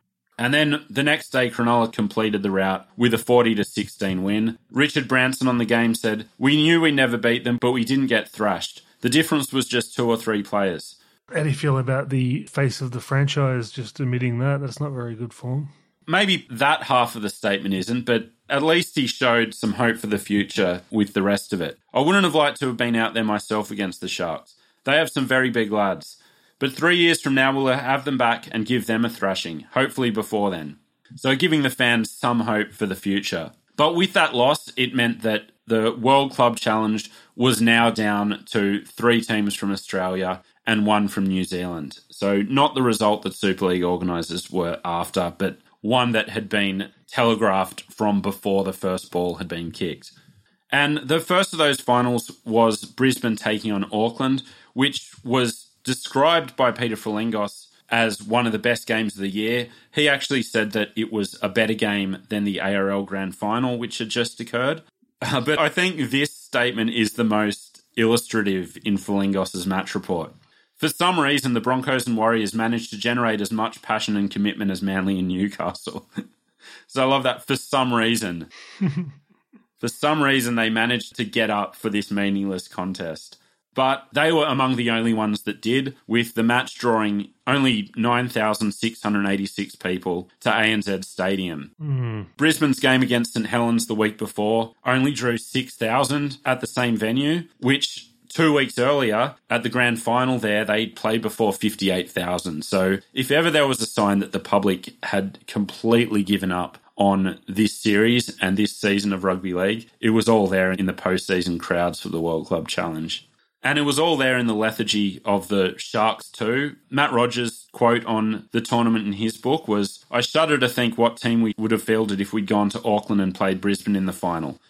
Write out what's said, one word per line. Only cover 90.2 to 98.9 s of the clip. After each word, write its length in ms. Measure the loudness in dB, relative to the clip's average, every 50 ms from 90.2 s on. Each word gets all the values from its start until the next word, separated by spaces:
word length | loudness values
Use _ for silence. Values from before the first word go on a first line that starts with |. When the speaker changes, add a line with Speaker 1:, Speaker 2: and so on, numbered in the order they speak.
| -6 -10 _ _
Speaker 1:
to 100 | -2 0
A 120 | 2 2 2
N 180 | 2 0 0 -2
Z 200 | -4 -4 -6 -6
Stadium. 680 | -8 -6 -4 -2 -2 -2 -2 -4 -4 -6 -8 -12 -14 -14 -10
Speaker 2:
Mm. 460 | -6 -4 -4 -4 -4 -4 -6 -8 -10 -12 _
Speaker 1:
Brisbane's 440 | 0 2 2 4 4 2 2 2 2
game 220 | 4 4 4 4 4
against 320 | 2 2 0 0 -2 -2
St 120 | -4 -4
Helens 400 | -2 0 0 0 2 0 0 0
the 80 | -2 0
week 240 | 0 0 0 -2 -4
before 560 | -8 -8 -4 -2 0 0 0 0 0 -2 -8 _ -2
only 280 | 0 2 2 2 0 0
drew 260 | 0 -2 -2 -2 -2
six 380 | -4 -4 -4 -4 -4 -4 -6
thousand 600 | -6 -2 0 0 0 0 0 0 -2 -2 -4 -6 -6 -2
at 160 | -2 -2 -2
the 60 | -4
same 300 | -4 -2 -2 0 0 0
venue, 480 | 0 0 0 0 0 0 0 -2 -2 -4 -8 _ _
which 480 | 0 0 0 2 0 -4 -6 -10 -18 -20 _ _ _ -8
two 240 | -2 2 4 4 4
weeks 280 | 4 2 0 0 0
earlier 560 | 2 2